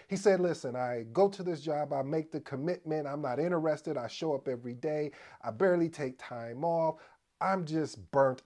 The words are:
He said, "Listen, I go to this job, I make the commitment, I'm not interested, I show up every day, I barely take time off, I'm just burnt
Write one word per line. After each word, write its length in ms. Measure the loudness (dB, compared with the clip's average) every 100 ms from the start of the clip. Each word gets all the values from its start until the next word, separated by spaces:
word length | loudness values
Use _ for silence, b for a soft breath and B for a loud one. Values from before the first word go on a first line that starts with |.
| B
He 80 | 2
said, 240 | 6 6
"Listen, 340 | 4 0 -4
I 300 | -4 -2 -4 -2
go 160 | 4 4
to 140 | 4
this 180 | -4 -4
job, 320 | -2 -2 -2
I 80 | -2
make 300 | 0 -2 -2
the 80 | -8
commitment, 680 | -6 -4 -2 -4 -2 -4 -2
I'm 140 | -4
not 180 | -2 0
interested, 600 | 0 2 0 -2 -2 -4
I 80 | -6
show 280 | -4 -2
up 140 | -2 -2
every 240 | -6 -6
day, 380 | -6 -2 -2 -2 B B B
I 80 | -10
barely 400 | 2 4 4 2
take 260 | 0 -6 -6
time 460 | -12 -10 -10 -4
off, 320 | -2 2 0 -2 B B _ _
I'm 240 | 0 0 0
just 440 | -2 -2 -6 0
burnt 320 | 6 6 4